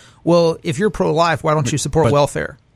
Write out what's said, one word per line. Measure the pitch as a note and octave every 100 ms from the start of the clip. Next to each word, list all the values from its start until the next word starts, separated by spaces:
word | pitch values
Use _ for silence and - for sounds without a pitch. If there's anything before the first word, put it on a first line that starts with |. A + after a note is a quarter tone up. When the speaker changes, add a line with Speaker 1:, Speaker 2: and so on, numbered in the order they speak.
| - _
Speaker 1:
"Well, | D#3+ F3 E3 E3
if | E3+ C#3
you're | G#3+
pro-life, | - F3+ D#3 E3+ D#3+
why | D#3
don't | D3+ A#2
you | C#3
support | D3+ D#3+ C#3
Speaker 2:
But |
Speaker 1:
welfare?" | C#3+ C#3 - - - _